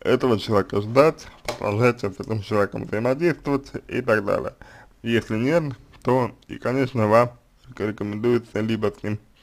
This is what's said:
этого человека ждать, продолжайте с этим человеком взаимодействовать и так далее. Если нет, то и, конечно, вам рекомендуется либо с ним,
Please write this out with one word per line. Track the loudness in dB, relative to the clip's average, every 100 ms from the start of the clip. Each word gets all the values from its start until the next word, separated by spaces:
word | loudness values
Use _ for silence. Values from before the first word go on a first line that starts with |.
этого | 0 2 2 0
человека | 2 0 0 -4
ждать, | 0 4 4 2 -14 -16
продолжайте | -12 -8 -4 2 2 2 -6
с | -8
этим | -6 -6
человеком | -2 0 0 -4
взаимодействовать | -6 -4 -2 0 -2 -2 -2 -4 -4 -16 -6
и | -6
так | 0 0
далее. | 2 -2 -4 -12 -20 -20 -20 _
Если | 0 0 0 -2
нет, | 2 0 0 -10 -18 -10
то | -2 0 0 -6 _
и, | -8
конечно, | -4 -2 -2 0 4
вам | 4 4 -2 _ _ -20 -8
рекомендуется | -6 -4 -6 -2 2 0 0 -6
либо | -2 -2 -2
с | -4
ним, | -8 -8 _ _